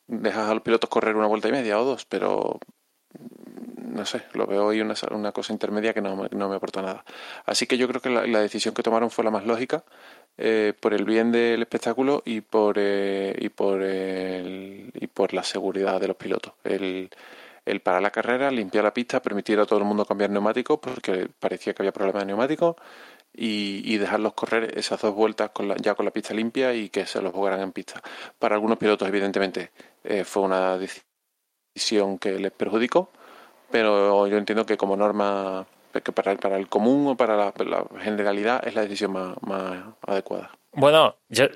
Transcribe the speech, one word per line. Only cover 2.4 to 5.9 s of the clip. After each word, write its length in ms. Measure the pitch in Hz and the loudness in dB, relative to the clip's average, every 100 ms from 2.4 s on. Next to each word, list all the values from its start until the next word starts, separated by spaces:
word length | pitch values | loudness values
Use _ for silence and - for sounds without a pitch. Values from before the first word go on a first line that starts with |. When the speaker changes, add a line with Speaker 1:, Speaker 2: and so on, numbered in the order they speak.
| - - - _ _ _ _ - - - - - - - - | -2 -4 -10 _ _ _ _ -20 -18 -18 -18 -16 -16 -12 -10
Speaker 1:
no 160 | - - | -8 -6
sé, 180 | 117 - | -6 -6
lo 120 | - 101 | -4 0
veo 220 | 101 104 | 2 2
hoy 140 | 107 | 2
una, 120 | 107 107 - | 0 -4 -4
una 200 | 107 104 | -4 -4
cosa 220 | - 104 | -4 -6
intermedia 400 | 107 101 107 110 | -4 -2 0 0